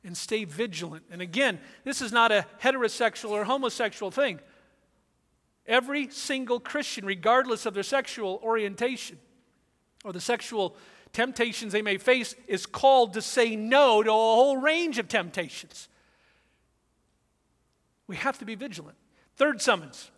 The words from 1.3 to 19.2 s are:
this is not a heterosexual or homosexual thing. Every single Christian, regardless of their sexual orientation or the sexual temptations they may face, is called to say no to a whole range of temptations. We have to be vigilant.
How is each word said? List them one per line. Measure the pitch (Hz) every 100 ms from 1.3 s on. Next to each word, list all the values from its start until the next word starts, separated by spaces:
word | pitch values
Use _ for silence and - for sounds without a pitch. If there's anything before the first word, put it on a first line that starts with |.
| 180 269 175 - -
this | - 277
is | 240
not | 233 233
a | 208 170 -
heterosexual | 254 269 233 - 233 - 220
or | 208 208
homosexual | 277 254 - 220 - 196
thing. | 214 269 165 - _ _ _ _ _ _ _ _ _ _ _ -
Every | 233 254 285 269
single | - - 269 254 240
Christian, | - 294 277 - 196
regardless | 190 208 247 262 - 226
of |
their | 196
sexual | 190 269 262 - 202 190
orientation | 226 226 202 196 240 254 - 170 _ _ _ _ _ _ _ _ 208
or |
the | 180
sexual | - 233 - 226 185 - - - _
temptations | - 247 254 233 - 220
they | 202
may | 214 190
face, | - 254 226 - -
is | 185 -
called | - 269 269 226
to | 196
say | - - 233 220
no | 220 269 277 214
to | 214
a |
whole | 220 226 226 269 269
range | 285 320 339 240
of | 180
temptations. | 226 170 196 160 - - - - _ _ _ _ _ _ _ _ _ _ _ _ _ _ _ _ _ _ _ _ _ -
We | 190
have | 277 269
to | 214
be |
vigilant. | 214 262 170 151 - _ _